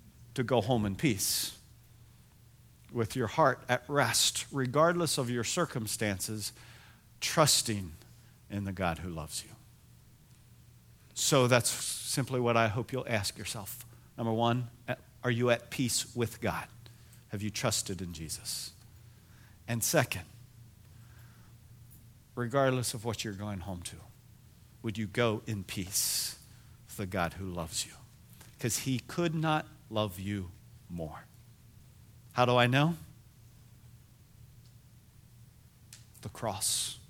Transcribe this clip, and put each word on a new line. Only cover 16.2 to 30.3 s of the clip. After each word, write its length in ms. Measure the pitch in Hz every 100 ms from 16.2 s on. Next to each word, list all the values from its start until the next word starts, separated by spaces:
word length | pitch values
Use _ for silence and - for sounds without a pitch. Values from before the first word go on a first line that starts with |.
| 113 -
God? 260 | 107 85 - - - - - - -
Have 100 | 98
you 80 | 107
trusted 500 | - - - - 92
in 120 | 87
Jesus? 580 | 80 80 - - - - - - - - - - - - - -
And 160 | 117
second, 420 | - 156 123 98 - - - - - - - - - - - - - - - - - - - - -
regardless 580 | - 120 139 135 127 113
of 140 | 110 117
what 180 | 104
you're 80 | 110
going 280 | 98 104 95
home 200 | 90 87
to, 140 | - - - - - - - - - -
would 160 | 113 107
you 80 | 101
go 340 | 110 117 107 -
in 180 | 107
peace 720 | - 107 90 - - - - - - - - - -
with 120 | -
the 80 | 95
God 280 | 95 85
who 120 | 87 95
loves 400 | 87 80 - -
you? 60 | - - - - - - -
'Cause 180 | 120 -
He 200 | 139 123
could 360 | - - 170
not 320 | 160 156 156 - - -
love 320 | 110 107 92
you 300 | 98